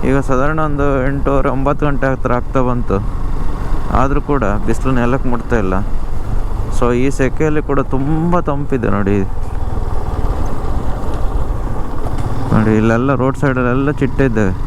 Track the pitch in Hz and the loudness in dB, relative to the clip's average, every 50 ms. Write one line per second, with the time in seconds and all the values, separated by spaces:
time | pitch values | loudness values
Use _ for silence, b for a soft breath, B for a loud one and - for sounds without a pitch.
0 | - 127 131 139 135 - 135 123 135 147 156 160 156 151 143 139 143 143 135 135 | 0 2 0 2 2 0 0 2 2 0 0 0 0 0 0 0 0 0 0 0
1 | 127 139 139 139 131 139 139 135 135 143 127 131 135 139 147 - 151 147 143 131 | 0 0 0 0 0 2 2 2 2 2 0 0 0 0 0 0 0 0 2 2
2 | - 135 131 123 - 123 123 123 - - - 135 123 123 123 123 120 - 95 98 | 0 0 0 0 0 0 0 0 -2 0 0 0 2 2 0 0 0 0 -2 0
3 | 101 - - - - - - - - - - - - - - - - - - 107 | -2 -2 -4 -2 -2 -2 0 0 0 0 0 0 0 0 0 0 0 0 2 2
4 | 127 135 143 147 135 - 147 135 113 101 101 101 - 110 113 110 - 131 135 123 | 2 2 0 0 0 0 0 0 2 0 0 0 2 0 0 2 2 2 2 2
5 | 120 120 131 131 - 127 120 117 117 - 120 110 101 95 92 95 107 - - - | 2 2 0 0 2 0 0 0 0 0 0 0 2 0 0 0 0 0 0 0
6 | - - - - - - - - - - - - - - - - 127 120 120 120 | 0 0 0 0 0 0 0 0 0 0 -2 -2 -2 0 0 2 2 2 2 2
7 | 131 143 139 - 135 127 127 - 156 156 151 151 147 - 143 135 135 - - 131 | 2 0 2 0 0 0 0 0 0 2 0 0 0 0 0 0 0 0 0 0
8 | 135 143 160 156 165 175 170 175 160 - 143 139 147 - 135 127 107 104 101 101 | 0 0 0 0 0 0 0 0 0 0 -2 -2 -2 -2 -2 0 0 0 0 0
9 | 101 98 101 101 98 - - - - - - - - - - - - - - - | 0 0 0 0 0 0 -2 -2 -2 -2 -2 -2 -2 -2 -2 -2 -2 0 0 0
10 | - - - - - - - - - - - - - - - - - - - - | 0 0 -2 -2 -2 -2 0 0 0 0 0 -2 0 -2 -2 -2 0 -2 -2 0
11 | - - - - - - - - - - - - - - - - - - - - | -2 -2 -2 0 -2 0 0 0 -2 -2 -2 -4 -4 -4 -2 -2 -2 -2 -2 -2
12 | - - - - - - - - - - - 110 107 107 107 107 107 113 113 117 | -2 0 -2 -2 -2 -2 0 -2 0 2 2 2 2 2 2 2 2 2 0 0
13 | 123 139 139 120 123 135 135 - 147 143 127 127 123 123 123 131 139 143 147 - | 0 0 0 0 0 -2 -2 0 -2 0 0 0 0 0 0 0 0 -2 -2 -2
14 | 143 120 - - 139 131 113 110 107 95 90 - - | -2 -2 0 0 0 2 2 0 0 0 0 -2 -4